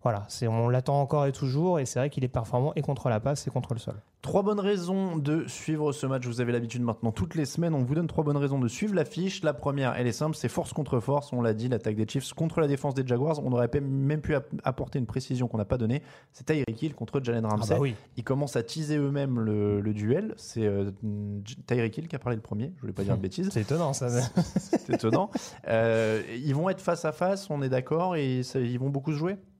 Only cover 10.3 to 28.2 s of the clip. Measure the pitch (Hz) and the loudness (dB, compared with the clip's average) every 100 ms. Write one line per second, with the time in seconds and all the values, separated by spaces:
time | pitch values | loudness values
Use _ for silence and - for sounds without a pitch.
10.3 | 156 120 - - - 139 127 113 143 139 | 0 -2 -2 -4 -4 0 0 2 0 0
11.3 | 123 117 110 123 117 110 107 107 139 - | 0 2 2 0 0 0 0 0 -2 -4
12.3 | - 160 170 151 139 147 135 131 120 147 | -2 -2 2 2 2 0 -2 0 2 2
13.3 | 160 131 123 120 143 139 135 135 151 143 | 0 0 2 2 2 0 0 2 0 2
14.3 | 147 - - 139 135 131 143 117 131 - | 0 0 -2 -2 -2 -4 -2 -2 -4 -2
15.3 | 127 123 110 101 127 110 139 - - - | -2 0 0 0 2 2 0 -4 -20 -20
16.3 | - 123 156 120 110 160 139 117 143 123 | -12 -2 0 0 -2 -4 -4 -4 -2 0
17.3 | 117 110 107 110 120 139 107 - - 113 | 0 2 2 2 2 2 -2 -10 -10 -2
18.3 | 135 143 127 117 160 151 151 139 143 139 | 0 2 -2 -2 -4 0 2 2 2 2
19.3 | 120 110 107 104 104 104 104 104 147 214 | 2 2 4 4 2 2 0 2 2 0
20.3 | - - 117 107 101 101 98 110 104 104 | -8 -8 0 2 2 -2 -4 -6 -4 -6
21.3 | 101 104 127 - 123 113 110 160 139 123 | -8 -10 -14 -2 0 0 -2 -8 -6 -4
22.3 | 113 - 104 139 175 113 95 98 95 95 | -4 -4 -4 -4 -6 -8 -4 0 0 0
23.3 | 127 190 113 104 156 160 131 123 123 123 | -2 -2 0 0 0 0 0 0 0 2
24.3 | - 165 180 - 330 - - 110 - 202 | 0 0 -2 0 -2 0 0 2 2 0
25.3 | - - - - 113 113 113 110 110 - | -6 -10 -12 0 2 4 4 2 0 -2
26.3 | 117 147 135 180 190 - 165 156 151 180 | -4 -2 0 0 -2 -2 0 -2 0 0
27.3 | 196 - 147 135 127 127 156 185 170 | 0 -2 -2 0 0 0 0 0 0